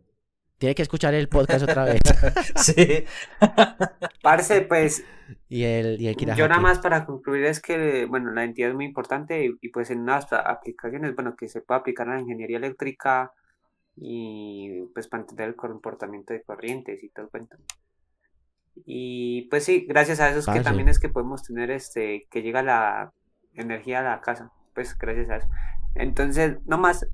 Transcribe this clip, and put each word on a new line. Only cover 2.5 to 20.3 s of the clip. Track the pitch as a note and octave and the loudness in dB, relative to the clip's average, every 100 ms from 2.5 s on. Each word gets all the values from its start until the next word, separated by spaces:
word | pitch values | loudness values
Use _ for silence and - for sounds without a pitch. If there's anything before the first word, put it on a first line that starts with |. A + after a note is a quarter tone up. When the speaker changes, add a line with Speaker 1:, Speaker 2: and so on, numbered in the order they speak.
| - | 2
Speaker 2:
Sí. | D3+ D#3+ E3 D3 - - - - | 4 6 6 4 0 -8 -14 2
<laughs> | G#3 - - - F3+ - - - | 4 6 2 2 -6 -4 -12 0
Speaker 3:
Parce, | D3+ E3 F3 G3+ | 4 4 6 2
pues, | F#3+ E3+ D#3 - - - - A2 _ | 4 2 2 0 -8 -20 -20 -20 _
Speaker 1:
Y | B2 | -2
él, | A#2 A#2 A2+ A2 | 0 0 0 -2
y | A2+ | -2
él | G#2+ | -2
quiere | - A2+ | -2 2
Speaker 3:
yo | D#3 | 4
nada | E3+ | 6
Speaker 1:
aquí. | |
Speaker 3:
más | F3+ F3 | 4 4
para | F3 D#3+ D#3 | 2 0 0
concluir | C3+ C#3+ C#3 D3 | -8 -4 0 0
es | D#3 | -2
que, | - E3 D#3 C3 A#2+ | -4 -2 0 0 -2
bueno, | B2+ A#2+ | -4 -4
la | A2+ | -4
identidad | A#2+ A#2 A#2+ | -6 -2 -4
es | |
muy | C3 | -2
importante | C#3+ C#3 A#2 C#3 D3+ E3 | -6 -8 -6 -6 -4 -4
y, | B2+ A#2+ | -4 -4
y, | A#2+ | -10
pues, | A#2+ A#2 | -8 -6
en | A#2+ | -6
unas | A#2+ C#3 C#3 | -2 -2 0
a-, | A2+ | -2
aplicaciones, | - - - - A#2 C#3 D3+ | -2 -6 -10 -12 -10 -8 -6
bueno, | B2+ B2 A#2+ | -6 -8 -10
que | A2+ | -12
se | A2 | -12
puede | - C3 | -4 -2
aplicar | C3 B2 A#2+ | -2 -6 -6
a | |
la | C3 | -6
ingeniería | A#2+ A2+ A2+ A#2 | -8 -10 -8 -6
eléctrica | C3+ C3 C3+ C3+ C#3 B2+ B2+ _ _ _ _ _ _ - | -8 -8 -10 -4 -2 -2 -2 _ _ _ _ _ _ -20
y, | C3+ A#2 A2 G#2+ G#2 G2+ G2 F2+ F2+ | -14 -12 -12 -12 -14 -14 -12 -14 -14
pues, | - A2 | -14 -10
para | A2+ | -10
entender | G#2 A2 A2 | -10 -10 -10
el | A#2 | -10
comportamiento | A#2 A2 A2 G#2+ G2+ G2+ G2 | -14 -12 -14 -14 -14 -14 -12
de | A2 | -14
corrientes | - G#2 A#2 C3 A#2+ G2 | -12 -12 -10 -10 -12 -16
y | G#2 | -16
todo | - A2 | -18 -16
el | |
cuento. | A2+ A2+ _ - - _ _ _ _ _ _ _ _ _ - | -16 -18 _ -20 -20 _ _ _ _ _ _ _ _ _ -20
Y, | - B2+ B2 B2 A#2+ B2 - | -16 -12 -10 -8 -6 -6 -2
pues, | D3 | -2
sí, | D3 F3+ F3+ | 2 0 2
gracias | C#3+ D3+ D3+ | 2 2 2
a | C#3+ | 2